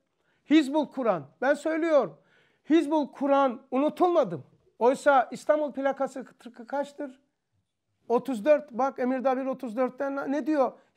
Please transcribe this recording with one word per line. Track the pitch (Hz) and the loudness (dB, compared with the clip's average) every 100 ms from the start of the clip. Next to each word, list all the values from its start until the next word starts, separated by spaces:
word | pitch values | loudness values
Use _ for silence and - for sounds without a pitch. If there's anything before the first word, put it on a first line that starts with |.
| _ _ _ _ - | _ _ _ _ 2
Hizbul | 311 262 311 277 | 2 2 0 -2
Kur'an. | - 233 175 135 - | -2 -2 -2 -4 -4
Ben | 254 | -2
söylüyorum. | 285 320 320 330 294 185 156 _ _ _ _ - | 0 -2 -2 2 2 2 -6 _ _ _ _ 0
Hizbul | 330 285 311 269 | 2 2 0 -2
Kur'an | - 277 277 269 220 - | -4 0 2 2 -2 -6
unutulmadı | 262 294 - 349 339 214 160 | -2 -2 2 2 2 0 -4
mı? | - _ _ - | -14 _ _ -2
Oysa | 240 269 294 269 226 | 0 2 4 4 2
İstanbul | - - 302 294 | -2 0 0 -2
plakası | 240 269 269 269 269 | -2 -2 -2 -4 -6
ka-, | 220 _ 240 - 226 | -16 _ -20 -20 -8
kaçtır? | 277 285 - 285 254 _ _ _ _ _ _ _ _ - | -6 -6 -8 -12 -14 _ _ _ _ _ _ _ _ -2
Otuz | 240 247 233 | -2 -2 -2
dört. | 226 294 294 | 2 2 0
Bak | 233 269 269 | -4 -4 -2
Emir | 254 262 | -2 0
Dabir | 262 262 262 | 0 -2 -4
otuz | 254 254 214 | -6 -8 -4
dörtten | 254 254 277 277 277 | -4 -4 -6 -6 -4
ne | 285 262 | -4 -2
diyor | 302 247 - _ | 0 0 -4 _